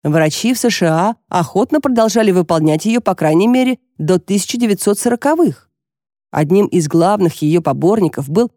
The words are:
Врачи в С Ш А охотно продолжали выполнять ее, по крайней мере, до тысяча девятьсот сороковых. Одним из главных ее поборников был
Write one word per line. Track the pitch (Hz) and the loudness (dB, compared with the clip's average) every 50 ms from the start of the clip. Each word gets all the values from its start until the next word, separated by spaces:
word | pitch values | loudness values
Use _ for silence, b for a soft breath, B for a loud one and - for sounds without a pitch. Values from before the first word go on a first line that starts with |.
| _ | _
Врачи | 147 151 165 156 156 - - - 233 254 | 0 0 2 2 0 -2 -2 -2 -2 -2
в | - | 0
С | - 240 | 0 -2
Ш | - - 180 | 0 0 0
А | 165 160 160 180 214 233 _ _ _ | 0 2 0 0 -2 -4 _ _ _
охотно | - 180 165 - - 190 247 - - 302 | -2 -2 -2 -2 -2 -2 -2 0 -2 -2
продолжали | - 277 254 233 220 220 - 233 214 208 | 0 0 2 2 2 2 2 2 2 2
выполнять | 180 185 170 - 170 160 156 156 151 156 - | 2 0 0 0 0 2 2 2 0 0 0
ее, | 208 226 240 | -2 -2 0
по | - 202 185 | 0 -2 -2
крайней | - - 156 156 165 202 | 0 0 0 0 2 2
мере, | 233 247 254 254 254 254 - _ _ _ | 2 2 2 0 0 -2 -6 _ _ _
до | - 156 156 185 180 | -6 -2 0 0 0
тысяча | _ - 196 202 - - - | _ -2 -2 -2 -2 -4 -4
девятьсот | 240 240 220 202 180 - 208 202 - | -2 0 -2 -2 0 0 -2 -2 0
сороковых. | - 240 240 226 - 277 320 330 339 214 135 - _ _ _ _ _ _ _ _ _ _ _ _ _ _ | 0 -2 -2 0 0 -2 2 2 0 0 -2 -6 _ _ _ _ _ _ _ _ _ _ _ _ _ _
Одним | - - 156 143 180 202 208 | -4 -2 0 2 2 2 2
из | - - 185 156 | 2 0 -2 -2
главных | 147 - 170 170 185 208 208 185 165 - - | 0 0 0 2 2 2 2 0 -2 -2 -2
ее | 151 151 160 175 | -2 0 0 0
поборников | 165 151 131 135 147 180 214 220 185 156 - - 139 135 | 0 0 -2 0 0 0 2 2 0 -2 -4 -6 -8 -2
был | 156 208 240 233 _ | 0 0 0 -2 _